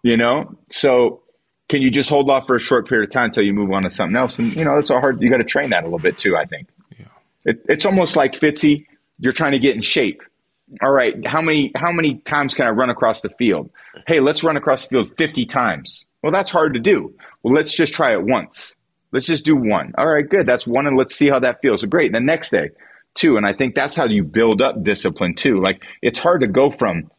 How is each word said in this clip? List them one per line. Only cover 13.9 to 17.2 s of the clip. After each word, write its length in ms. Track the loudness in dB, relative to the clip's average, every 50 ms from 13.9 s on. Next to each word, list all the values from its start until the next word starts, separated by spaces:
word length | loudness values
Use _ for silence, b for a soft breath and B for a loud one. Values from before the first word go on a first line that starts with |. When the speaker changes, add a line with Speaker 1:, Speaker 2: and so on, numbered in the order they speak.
| B B B
Speaker 1:
Hey, 120 | 0 2 2
let's 240 | 2 2 0 0 -2
run 140 | -2 -2
across 260 | 0 0 0 -2 -2 -2
the 60 | -2
field 260 | -2 -2 -2 -2 -2
fifty 300 | -4 -4 -2 -2 -6 -6
times. 640 | -4 -2 -2 -2 -2 -4 -6 -8 -12 -12 -12 -14 _ _ _ -4
Well, 80 | -2
that's 180 | -2 -2 -2 0
hard 240 | 0 0 0 2 0
to 60 | 0
do. 340 | 2 2 2 2 0 -6 -16 B